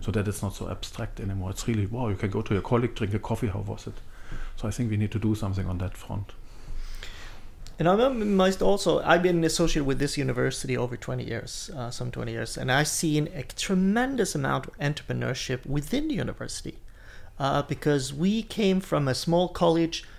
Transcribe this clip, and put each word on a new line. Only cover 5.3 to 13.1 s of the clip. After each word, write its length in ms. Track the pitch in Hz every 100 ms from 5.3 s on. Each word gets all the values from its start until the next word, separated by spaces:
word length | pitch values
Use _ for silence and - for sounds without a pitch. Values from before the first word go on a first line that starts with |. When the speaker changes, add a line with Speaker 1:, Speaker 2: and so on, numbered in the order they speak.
Speaker 1:
something 320 | 107 101 95 92
on 80 | 92
that 200 | 92 -
front. 340 | - 98 98 - - - - - - - - - - - - - - -
Speaker 2:
And 80 | 160
I 180 | 196 262
must 540 | 247 208 196 190 190
also, 400 | 190 196 190 151
I've 200 | 147 175
been 220 | 180 170
associated 400 | 160 156 165 160
with 140 | 139 131
this 180 | 139 -
university 600 | 135 123 131 - 135 123
over 180 | 123 120
twenty 280 | - 127
years, 460 | 120 117 131 - - 139
uh, 140 | 120
some 200 | - 123
twenty 220 | - 117
years, 240 | 113 117 -
and 160 | 127
I've 160 | 131 151
seen 400 | - 165